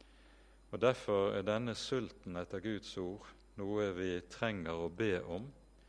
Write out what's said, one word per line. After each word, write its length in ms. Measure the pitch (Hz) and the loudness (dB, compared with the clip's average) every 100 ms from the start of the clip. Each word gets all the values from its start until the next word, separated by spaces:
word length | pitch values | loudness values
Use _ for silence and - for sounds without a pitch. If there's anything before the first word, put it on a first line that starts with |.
| - - - - - - - | -20 -20 -20 -20 -20 -20 -10
Og 80 | 98 | 4
derfor 540 | 117 127 - 101 98 | 6 6 4 4 4
er 120 | 104 98 | 2 2
denne 280 | 110 120 | 0 0
sulten 640 | 110 - 131 104 - 95 87 | -4 -2 -2 -2 -8 -8 -6
etter 240 | 87 98 | -4 -4
Guds 300 | 104 104 - - | -4 -4 -6 -4
ord 240 | 90 101 - - - - | -4 -6 -12 -20 -16 -6
noe 300 | 98 104 101 90 | -2 2 2 2
vi 160 | 92 87 87 | 0 -2 -4
trenger 480 | - 113 101 82 82 | -2 0 0 -2 -2
å 120 | 85 | -2
be 260 | 90 110 90 | 0 2 2
om, 300 | - 87 135 - - - | 0 -6 -6 -12 -20 -20